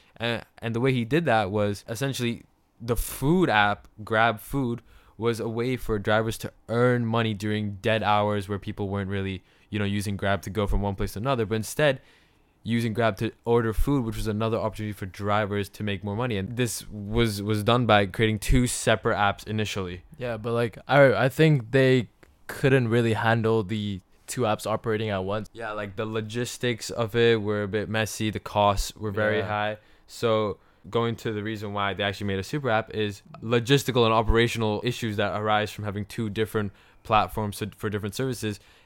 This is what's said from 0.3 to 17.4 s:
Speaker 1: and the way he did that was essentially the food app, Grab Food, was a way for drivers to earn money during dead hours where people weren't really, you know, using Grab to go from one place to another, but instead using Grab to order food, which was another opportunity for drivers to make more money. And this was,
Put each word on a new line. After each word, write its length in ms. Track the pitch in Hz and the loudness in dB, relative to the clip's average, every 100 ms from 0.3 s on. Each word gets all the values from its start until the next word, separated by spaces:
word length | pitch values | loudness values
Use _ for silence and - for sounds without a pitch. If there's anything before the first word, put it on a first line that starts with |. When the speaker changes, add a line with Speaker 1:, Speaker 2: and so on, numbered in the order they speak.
| 113 - - | -4 -6 -10
Speaker 1:
and 160 | 117 | -6
the 60 | 117 | 0
way 120 | 131 | 0
he 120 | 131 | 0
did 220 | 113 147 160 | 0 0 2
that 240 | 113 98 | 2 2
was 340 | 104 104 101 - | 0 0 -2 -8
essentially 560 | 110 139 131 120 117 - _ _ _ | -6 -4 -2 -4 -4 -10 _ _ _
the 160 | 117 120 | -2 -2
food 520 | - - 135 180 160 | -2 -2 2 4 4
app, 400 | 107 104 104 - - | 4 4 2 -8 -16
Grab 360 | 107 110 117 107 | -2 2 4 2
Food, 420 | - 139 127 120 - - - - | -4 -2 -2 -4 -10 -20 -20 -4
was 220 | 113 113 | -2 -2
a 100 | 117 | -2
way 280 | 113 120 123 | -2 -2 -4
for 220 | - 107 | -2 -2
drivers 380 | 101 110 113 113 | 2 2 2 -4
to 140 | - - - | -8 -14 -4
earn 380 | 117 123 123 117 | 2 4 4 2
money 280 | 113 113 | 2 0
during 440 | 104 107 107 104 101 | 0 -2 -2 -2 -2
dead 200 | 113 110 | 0 2
hours 460 | 101 104 104 104 98 | 4 4 4 0 -2
where 100 | 101 | -6
people 300 | - 101 101 | -6 -6 -4
weren't 220 | 101 95 | -4 -2
really, 320 | 98 98 92 - _ _ | -4 -4 -6 -12 _ _
you 80 | 107 | -4
know, 60 | |
using 320 | 101 101 101 98 | -2 -2 -2 -2
Grab 260 | 101 98 | 0 0
to 80 | - | -2
go 160 | 95 101 | -2 0
from 160 | 98 | 2
one 140 | 101 95 | 0 -2
place 160 | 101 | -4
to 60 | - | -4
another, 260 | 120 135 107 | -2 0 0
but 80 | 110 | -2
instead 440 | 107 - 151 131 - _ _ _ _ _ | -2 0 0 0 -6 _ _ _ _ _
using 280 | 110 117 117 | -2 0 0
Grab 240 | 107 113 101 | 0 0 0
to 160 | 113 - | -4 -4
order 280 | - 120 113 | 2 2 2
food, 320 | 107 - 143 | 2 2 0
which 100 | 113 110 | 0 -4
was 120 | 110 | -4
another 280 | 104 113 110 | -2 0 0
opportunity 360 | 104 95 107 | -2 -4 -8
for 140 | 101 98 | -8 -10
drivers 600 | - 104 104 104 101 98 | -6 -2 0 0 -2 -4
to 140 | - | -6
make 220 | 104 98 | -6 -4
more 100 | 101 | -4
money. 220 | 101 127 104 | -4 -2 -2
And 200 | 95 117 | -4 -2
this 320 | 123 - - | -2 -4 -10
was, 520 | 107 101 110 117 101 | -10 -4 0 0 0